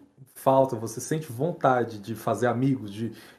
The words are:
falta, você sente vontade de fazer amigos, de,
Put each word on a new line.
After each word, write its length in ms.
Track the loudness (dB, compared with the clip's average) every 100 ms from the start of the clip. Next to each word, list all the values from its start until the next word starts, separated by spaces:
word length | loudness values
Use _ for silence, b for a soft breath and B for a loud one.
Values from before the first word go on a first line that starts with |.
| -16 -20 -20
falta, 420 | -4 4 6 4 2
você 240 | -6 -8
sente 300 | -4 -4 -4
vontade 680 | -4 -4 2 4 4 0 -4
de 160 | -8
fazer 320 | -6 -2 0 0
amigos, 460 | 2 2 0 -4
de, 200 | -6 -8 b b